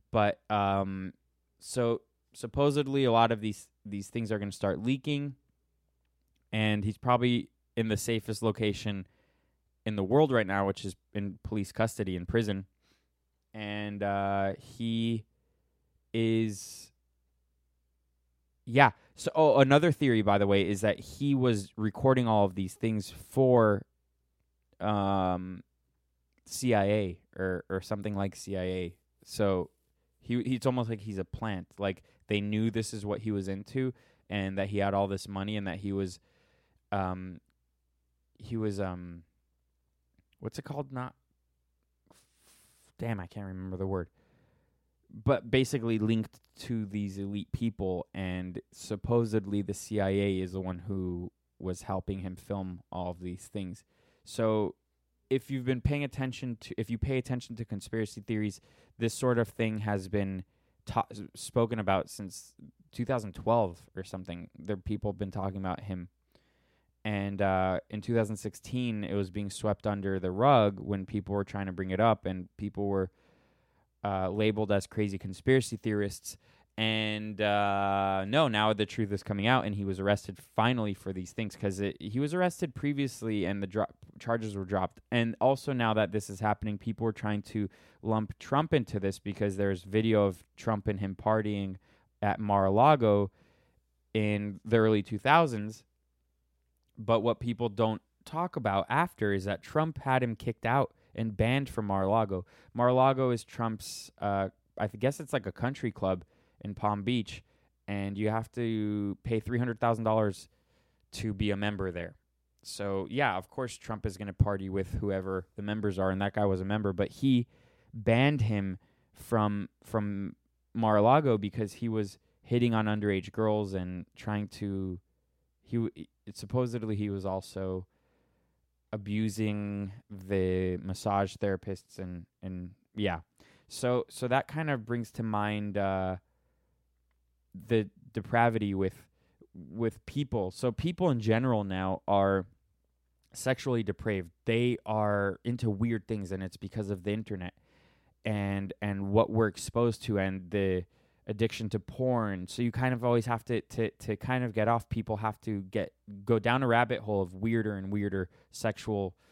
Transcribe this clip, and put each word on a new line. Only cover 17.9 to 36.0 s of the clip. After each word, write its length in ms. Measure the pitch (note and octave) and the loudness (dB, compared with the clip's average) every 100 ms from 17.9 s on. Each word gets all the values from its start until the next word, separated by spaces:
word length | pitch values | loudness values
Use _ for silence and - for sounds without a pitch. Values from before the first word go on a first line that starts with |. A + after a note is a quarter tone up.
| _ _ _ _ _ _ _ | _ _ _ _ _ _ _
yeah. 280 | - B2 C3 - _ - | 2 6 8 6 _ -10
So, 140 | - | -2
oh, 240 | D#3 D#3 C3+ | 6 8 8
another 340 | C3+ C#3+ E3+ | 8 8 6
theory, 300 | - C#3 A2+ | 4 4 6
by 160 | G2+ G2+ | 6 6
the 80 | G2 | 6
way, 200 | G2+ F#2 | 6 4
is 140 | G2 | 2
that 180 | G#2+ - | 2 0
he 360 | - - C#3+ | -6 -4 2
was 360 | C3+ B2+ G#2+ G2 - | 4 4 2 -2 -4
recording 500 | G#2+ - C3+ C3 A#2 | -4 2 4 4 4
all 200 | G#2+ G2 | 4 4
of 80 | |
these 180 | F#2 F#2 | 2 -6
things 380 | - A2+ G#2+ - | -4 -2 -2 -4
for, 720 | - - C3+ C3 B2 A2 G2+ - _ _ _ _ _ _ _ _ - | -12 -2 4 6 8 8 4 -2 _ _ _ _ _ _ _ _ -6
um, 800 | G2+ G#2 G2 G2 F#2 F2+ F#2 F#2 - _ _ _ _ _ _ _ - | 0 2 2 2 2 0 -4 -12 -16 _ _ _ _ _ _ _ -12
C 260 | - B2+ | -2 4
I 120 | A2 | 4
A 340 | G2 G#2+ F#2+ F2 _ - | 6 2 0 -6 _ -4
or, 280 | F#2 F2+ - | -2 -2 -4
or 140 | F#2 | -6
something 340 | - G#2 G#2 G2 | -4 -6 -4 -2
like 180 | G2 | -4
C 220 | - - G2 | -4 -8 -4
I 60 | |
A. 320 | F#2 F#2 F2 - _ _ | -2 -4 -6 -10 _ _
So 440 | - - G2+ F#2 - _ _ _ _ _ | -10 0 2 2 -2 _ _ _ _ _
he, 220 | - A#2+ | -4 -2
he, 120 | A#2 | -2
it's 100 | B2 | 0
almost 240 | C3 B2+ A#2 | 0 0 -2
like 120 | A2 | -6
he's 180 | G#2+ F#2+ | -6 -8
a 60 | |
plant. 420 | F2+ - A2+ F#2+ F2+ - | -8 -6 -4 -6 -8 -4
Like, 260 | G2 F#2+ _ _ - | -2 -2 _ _ -4
they 120 | G#2 | -2
knew 300 | G#2 G#2+ A2+ | 0 0 0
this 240 | G#2+ A2 | 0 -4
is 100 | A2 | -6
what 160 | G2+ G2+ | -6 -4
he 100 | A2 | -2
was 160 | G2+ F#2+ | -2 -4
into, 460 | G2 G2+ C3 C3 - _ _ - | -6 -6 -4 -4 -6 _ _ -6
and 260 | G#2 G2 G2 | -2 -2 -2
that 120 | F#2+ | -2
he 100 | G2+ | 0
had 160 | G2 | 2
all 140 | G2 G2 | 2 2
this 200 | G2 G#2 | -2 -6
money, 260 | G2 G2+ | -6 -4
and 120 | G#2+ G2 | -4 -4
that 140 | F2+ | -6
he 120 | G2+ | -4
was, 260 | G2 | -2